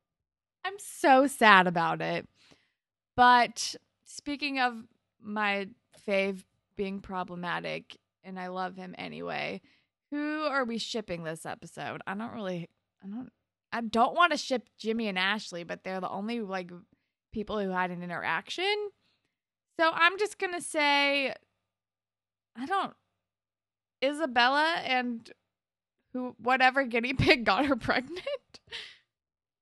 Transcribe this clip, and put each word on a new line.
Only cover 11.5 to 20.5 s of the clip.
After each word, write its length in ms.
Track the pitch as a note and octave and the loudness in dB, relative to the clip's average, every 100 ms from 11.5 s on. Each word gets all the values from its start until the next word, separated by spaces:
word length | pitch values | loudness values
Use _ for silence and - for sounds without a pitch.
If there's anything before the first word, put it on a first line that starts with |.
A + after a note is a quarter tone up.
| - E3+ - C#3 C#3 - | -12 -12 -10 -8 -8 -8
I 80 | |
don't 200 | G3 A#3 | -8 -8
really, 360 | A3+ F#3+ F3 E3+ _ _ _ | -8 -6 -6 -8 _ _ _
I 60 | G3 | -12
don't, 240 | A3 C4 _ _ _ - | -12 -12 _ _ _ -10
I 100 | A3+ | -6
don't 340 | A3+ A3+ B3+ D#4 | 0 4 4 6
wanna 220 | F4 D4+ | 4 2
ship 300 | - B3+ - - | -2 -4 -6 -8
Jimmy 300 | G#3+ A3+ A3 | -4 -2 -2
and 100 | F#3 | 0
Ashley, 460 | F#3+ G#3+ - E3+ | 0 0 -4 -10
but 220 | E3+ F3+ F#3+ | -10 -10 -6
they're 160 | F#3+ | -6
the 80 | F#3 | -4
only, 320 | F#3+ G#3 A#3+ | -6 -6 -6
like, 300 | G3 F#3+ F3+ F3 - _ _ _ _ | -6 -8 -8 -14 -20 _ _ _ _
people 260 | A3 G#3+ G#3+ | -8 -4 -4
who 120 | F#3+ | -2
had 200 | F3+ F3+ | -2 -2
an 140 | F3 | -4
interaction. 840 | F3 E3 A2 E3 - - F#4+ G#4 G#4 - _ _ _ _ _ _ _ - | -8 -6 -2 -4 -4 -4 -2 -2 -4 -12 _ _ _ _ _ _ _ 0
So 100 | D#4+ | 2
I'm 240 | E4 E4+ F#4+ | 4 4 4
just 220 | G#4 - | -4 -2
gonna 220 | F#4+ | -6